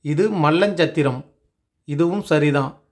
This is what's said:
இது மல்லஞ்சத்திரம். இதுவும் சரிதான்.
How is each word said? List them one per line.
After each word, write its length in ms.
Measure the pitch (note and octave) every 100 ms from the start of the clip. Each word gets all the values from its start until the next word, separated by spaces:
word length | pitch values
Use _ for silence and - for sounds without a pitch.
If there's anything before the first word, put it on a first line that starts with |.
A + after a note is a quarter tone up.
இது 300 | D3 D3 G#3+
மல்லஞ்சத்திரம். 920 | G3+ D3 D#3+ G#3 F3 D#3+ - C#3 B2+ - _ _ _ _ _
இதுவும் 380 | - C#3+ E3+ G3
சரிதான். 600 | G3 D#3 D3 C#3+ C3+ - _